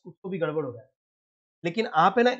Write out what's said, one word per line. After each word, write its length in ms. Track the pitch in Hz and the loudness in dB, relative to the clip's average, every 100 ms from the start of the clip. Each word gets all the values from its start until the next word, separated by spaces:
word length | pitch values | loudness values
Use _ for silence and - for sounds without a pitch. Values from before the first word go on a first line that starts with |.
कुछ 100 | 180 - | -20 -16
तो 60 | 185 | -10
भी 100 | 190 | -4
गड़बड़ 260 | 160 156 | -2 -2
हो 60 | 139 | -4
रहा 120 | 113 | -8
है, 80 | - _ _ _ _ _ _ _ | -18 _ _ _ _ _ _ _
लेकिन 220 | 170 170 175 156 | -6 -4 -2 4
आप 200 | 175 220 | 4 4
है 60 | |
ना 60 | 240 254 | 2 2